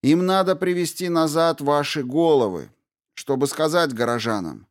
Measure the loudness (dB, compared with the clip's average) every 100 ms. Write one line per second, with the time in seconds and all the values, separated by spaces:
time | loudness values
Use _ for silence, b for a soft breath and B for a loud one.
0 | 4 2 2 2 0 0 -2 -2 -4 -4
1 | -2 0 0 2 0 0 0 0 0 -6
2 | -2 2 4 4 2 -2 -12 _ _ _
3 | _ -16 -4 -2 0 0 0 2 0 0
4 | -2 0 -2 -4 -6 -12 -20